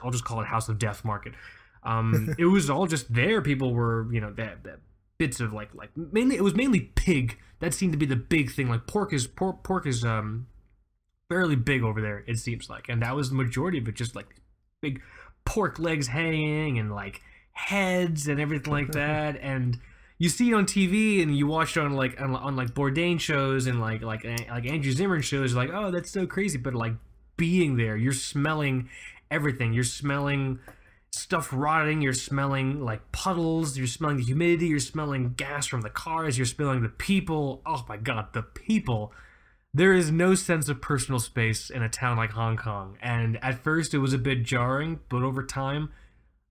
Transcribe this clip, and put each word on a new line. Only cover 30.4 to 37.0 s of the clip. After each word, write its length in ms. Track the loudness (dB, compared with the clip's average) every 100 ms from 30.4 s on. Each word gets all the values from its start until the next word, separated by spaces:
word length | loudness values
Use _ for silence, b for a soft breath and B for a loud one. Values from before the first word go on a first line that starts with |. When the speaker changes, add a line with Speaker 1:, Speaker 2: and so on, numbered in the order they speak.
| -2 -4 B B B B B
Speaker 1:
stuff 380 | -10 -2 -2 0
rotting, 500 | 0 2 4 4 2
you're 120 | 2
smelling, 720 | 0 0 0 0 0 0 -2
like, 280 | -4 -6 -6
puddles, 640 | -4 0 0 2 2 0 -2
you're 100 | -2
smelling 300 | 0 0 0
the 60 |
humidity, 440 | 2 2 4 4 4
you're 120 | 2
smelling 540 | 0 -4 -2 0 -2 -4
gas 300 | -4 -4 -4
from 140 | -4
the 80 | -4
cars, 480 | -6 -4 -2 0 0
you're 80 | 0
smelling 360 | 0 0 2
the 80 | 0
people. 720 | -2